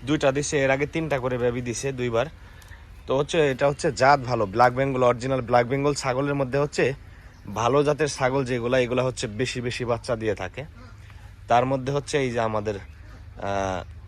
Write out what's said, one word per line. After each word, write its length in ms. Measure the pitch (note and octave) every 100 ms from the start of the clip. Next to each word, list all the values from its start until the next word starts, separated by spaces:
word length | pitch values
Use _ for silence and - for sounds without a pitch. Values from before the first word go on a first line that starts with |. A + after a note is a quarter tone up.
| B2
দুইটা 260 | D3+ C#3+
দিছে, 280 | C3 C#3+ D3
এর 80 | C3+
আগে 140 | C3+ C#3+
তিনটা 340 | E3 D#3+ C#3
করে 180 | B2+ B2
বেবি 240 | A#2+ B2
দিছে 300 | B2 A2+ C#3
দুইবার। 340 | B2+ B2 A2+ D3 - - - - - - - -
তো 100 | C3
হচ্ছে 340 | D3 F3 D3
এটা 160 | C3 C#3+
হচ্ছে 220 | C#3+ E3
জাত 280 | A2 C3 C#3+
ভালো, 260 | B2 A#2 G2+
ব্ল্যাক 280 | A2 B2
বেঙ্গল, 300 | B2 C3+ B2+
অরিজিনাল 380 | B2 A#2+ C3 C3
ব্ল্যাক 240 | A#2 B2 A#2+
বেঙ্গল 280 | C#3 C#3+
ছাগলের 420 | C#3+ C3+ B2+ C#3+ C#3+
মধ্যে 240 | C3 C#3
হচ্ছে 340 | D3 - C3 C#3 - - - - - G#2
ভালো 280 | A#2+ C#3+
জাতের 240 | C#3+ C#3+ D3
ছাগল 380 | - C3 C3+ B2+
যেগুলা, 340 | B2 A#2 C3
এগুলা 240 | A#2+ B2
হচ্ছে 240 | B2+ A#2 B2
বেশি 340 | G#2 B2+ B2+
বেশি 240 | A#2+ - A#2+
বাচ্চা 300 | A#2 - A#2
দিয়ে 200 | A2 F#2+
থাকে। 300 | F#2 - D3+ - - - - - - - -
তার 180 | A#2 C3
মধ্যে 260 | C3+ B2+
হচ্ছে 240 | C#3+ C#3 D3
এই 140 | C3
যে 80 | A#2
আমাদের, 360 | A2+ G#2+ G#2+ G2
আহ, 1080 | - - - - - - G2 G2 F#2+ F#2 - -